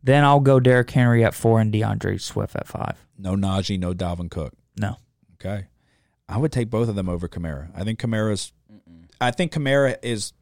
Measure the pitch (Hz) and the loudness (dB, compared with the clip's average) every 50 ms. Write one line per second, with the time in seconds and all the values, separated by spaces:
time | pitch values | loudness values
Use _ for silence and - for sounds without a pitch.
0 | - 131 135 143 147 143 143 143 139 135 135 131 127 127 127 123 120 - - 131 | 4 4 4 6 6 6 6 6 6 6 6 6 6 6 4 4 2 2 2 2
1 | 123 120 120 117 117 - - - - 113 113 113 110 107 104 107 107 107 104 101 | 4 4 4 4 4 2 0 0 2 2 4 4 2 2 0 0 -2 -2 -4 -4
2 | - 95 98 95 - - - 107 104 - - - - - - - - - - - | -4 -4 -4 -4 -8 -6 -6 -6 -6 -4 -6 -10 -10 -8 -10 -8 -8 -8 -8 -10
3 | _ _ _ - 98 92 92 98 98 95 95 98 92 - 101 92 90 87 90 87 | _ _ _ -12 -6 -4 -2 -2 0 0 -2 -2 -2 -2 -4 -4 -4 -4 -4 -4
4 | 92 87 87 85 87 85 - - 76 64 _ _ _ _ _ 92 104 98 - _ | -4 -4 -4 -6 -8 -8 -8 -8 -8 -8 _ _ _ _ _ -6 -6 -6 -6 _
5 | _ _ _ _ _ _ 87 _ - 92 101 101 95 _ _ _ _ _ _ _ | _ _ _ _ _ _ _ _ -10 -8 -8 -8 -10 _ _ _ _ _ _ _
6 | _ _ _ _ _ - 98 113 147 156 - 127 117 107 113 107 120 113 104 98 | _ _ _ _ _ -6 -4 -2 -2 0 0 -2 -4 -2 -2 -2 -2 -2 -2 -4
7 | 95 90 87 85 87 82 - 90 82 80 76 67 76 82 - - 92 107 113 - | -4 -4 -4 -6 -6 -8 -8 -8 -8 -8 -8 -10 -12 -14 -10 -8 -6 -6 -6 -6
8 | - 117 113 110 107 110 104 98 - - _ _ _ _ 107 104 _ _ 85 85 | -4 -4 -2 -2 0 -2 -2 -4 -6 -12 _ _ _ _ -20 -20 _ _ -20 -20
9 | - _ _ _ 131 123 123 - 180 165 - 160 143 135 135 143 139 131 120 - | -20 _ _ _ -2 -2 0 -2 -4 -2 -2 -4 0 2 2 4 2 2 0 -4
10 | - 120 117 104 104 - _ _ | -6 -6 -6 -4 -6 -10 _ _